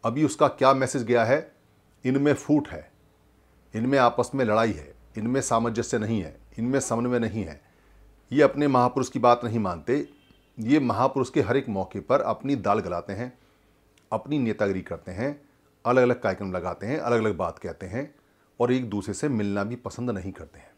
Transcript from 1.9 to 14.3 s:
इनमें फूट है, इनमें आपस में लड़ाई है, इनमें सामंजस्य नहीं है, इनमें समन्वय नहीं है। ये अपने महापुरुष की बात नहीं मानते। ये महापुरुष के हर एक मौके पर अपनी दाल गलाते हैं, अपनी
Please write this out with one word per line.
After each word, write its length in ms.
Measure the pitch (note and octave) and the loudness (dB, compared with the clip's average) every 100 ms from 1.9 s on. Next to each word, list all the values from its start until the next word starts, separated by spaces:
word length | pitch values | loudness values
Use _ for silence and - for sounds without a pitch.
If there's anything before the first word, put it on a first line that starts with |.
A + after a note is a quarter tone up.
| _ | _
इनमें 300 | B2+ C3+ C#3+ | -2 2 2
फूट 340 | C#3+ - D3 D3 | 0 2 0 0
है, 240 | D#2+ - _ _ _ _ _ _ _ _ | -14 -16 _ _ _ _ _ _ _ _
इनमें 240 | G#2+ B2 C#3 | -4 2 4
आपस 320 | A#2+ B2 A#2+ | 4 4 -2
में 100 | C3+ | 0
लड़ाई 280 | A#2 G#2+ A2+ | 2 2 2
है, 220 | D#2+ - - _ A2 | -2 -12 -20 _ -8
इनमें 220 | A2+ C3 | -2 -2
सामंजस्य 580 | C3 A#2 A#2 A2 A#2 A#2+ | 0 0 0 -2 -2 -2
नहीं 220 | G#2+ A2 | -2 -2
है, 200 | D#2+ - - - | -4 -12 -18 -6
इनमें 220 | A#2 C3+ | -2 -2
समन्वय 380 | C3 A#2 B2 B2 | -2 -2 0 0
नहीं 260 | A2+ G#2 | -2 -4
है। 180 | F2 - _ _ _ _ - _ _ | -8 -12 _ _ _ _ -20 _ _
ये 100 | C3+ | 4
अपने 260 | C#3 C#3 D3 | 4 4 2
महापुरुष 400 | B2+ B2 C3+ B2+ | 4 2 0 -2
की 100 | - | 2
बात 260 | A#2+ A#2+ | 4 4
नहीं 140 | A#2+ A2+ | 2 -2
मानते। 640 | G2 E2+ D#2 C#3+ - - _ _ _ - | -2 -4 -2 -2 -4 -14 _ _ _ -8
ये 200 | A2 D3+ | 2 2
महापुरुष 500 | B2 G#2 C3+ C#3 A#2+ | 2 2 2 0 0
के 100 | D#3 | 0
हर 160 | G#2 C3 | 2 0
एक 120 | B2+ | 0
मौके 320 | F#2+ F2+ G2+ | -4 -4 -8
पर 200 | - C#3 | 0 0
अपनी 360 | A#2 G#2+ C3+ C3+ | 2 -4 -2 -2
दाल 220 | G2+ G#2 | 2 0
गलाते 340 | F2 F2 - | 0 -6 -6
हैं, 260 | G2+ B2 - _ _ _ _ _ _ _ | -8 -10 -12 _ _ _ _ _ _ _
अपनी 260 | A2 - | -8 -2